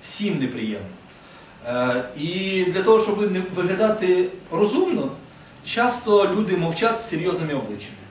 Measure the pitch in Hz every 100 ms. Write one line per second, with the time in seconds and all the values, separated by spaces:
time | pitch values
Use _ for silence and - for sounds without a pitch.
0 | - - 208 165 127 110 110 104 98 92
1 | - - - - - - 120 123 127 123
2 | - 147 156 185 190 190 180 180 190 220
3 | 214 202 208 180 180 180 180 196 214 214
4 | 185 180 180 - - 165 208 262 370 247
5 | 135 - - - - - - 226 247 240
6 | 220 208 190 185 214 180 165 160 226 226
7 | - 160 180 175 156 139 107 104 - -
8 | -